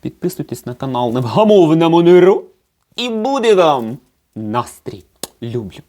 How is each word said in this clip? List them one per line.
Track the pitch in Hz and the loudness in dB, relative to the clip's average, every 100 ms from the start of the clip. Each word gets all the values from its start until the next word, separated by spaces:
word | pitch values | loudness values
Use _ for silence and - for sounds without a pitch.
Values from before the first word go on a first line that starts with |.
Підписуйтесь | - - 180 - 147 - - | -12 -8 -8 -8 -12 -12 -12
на | |
канал | 123 135 127 123 | -10 -6 -4 -2
Невгамовна | 120 120 107 214 208 165 160 165 | -2 -2 0 4 4 4 2 2
Монеро. | 170 170 180 180 208 - _ _ _ _ - | 2 6 6 6 2 -4 _ _ _ _ -10
І | 247 | -8
буде | 220 226 277 226 | -4 -4 -2 2
вам | 196 170 139 113 135 _ _ _ | 4 4 2 -4 -10 _ _ _
настрій! | - 110 113 120 - - 101 _ _ - _ | -14 -6 -6 -6 -12 -16 -16 _ _ -20 _
Люблю. | 117 117 101 - | -10 -8 -10 -16